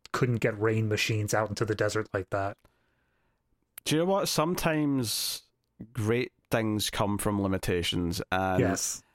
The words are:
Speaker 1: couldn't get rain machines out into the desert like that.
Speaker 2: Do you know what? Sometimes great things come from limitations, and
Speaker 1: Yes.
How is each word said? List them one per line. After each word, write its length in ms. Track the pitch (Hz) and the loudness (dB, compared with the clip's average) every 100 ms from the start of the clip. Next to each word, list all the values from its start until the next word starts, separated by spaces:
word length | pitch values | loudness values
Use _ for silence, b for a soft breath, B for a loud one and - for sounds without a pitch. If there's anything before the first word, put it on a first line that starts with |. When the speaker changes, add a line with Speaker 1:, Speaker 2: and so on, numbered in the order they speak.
| - | -8
Speaker 1:
couldn't 260 | - 127 117 | -2 0 2
get 220 | 120 107 | 0 0
rain 280 | 110 110 110 | 0 2 2
machines 460 | 107 - 107 104 | 0 0 0 0
out 160 | 107 107 | 0 0
into 160 | 104 107 | -2 -2
the 100 | 107 | 0
desert 320 | 107 110 107 | 0 0 -2
like 160 | 101 92 | -4 -2
that. 260 | 101 98 - _ _ _ _ _ _ _ _ _ _ _ - - | -2 -4 -6 _ _ _ _ _ _ _ _ _ _ _ -12 0
Speaker 2:
Do 100 | 151 | 2
you 60 | |
know 100 | 175 | 2
what? 160 | 196 - | 2 0
Sometimes 1160 | - 156 180 170 156 147 139 113 - - - - _ _ _ 107 | 0 0 0 0 2 2 0 0 -2 -4 -6 -12 _ _ _ -12
great 380 | - 107 120 - _ _ | -4 0 0 0 _ _
things 380 | 120 110 107 - | 0 2 0 -2
come 280 | - 104 101 | -2 0 0
from 240 | 104 104 | 0 0
limitations, 800 | 98 95 - 90 85 - 85 87 - | 0 0 0 0 0 -2 -2 -4 -2
and 280 | 92 95 92 | -2 0 2
Speaker 1:
Yes. 420 | - 98 - - _ | 2 0 -4 -8 _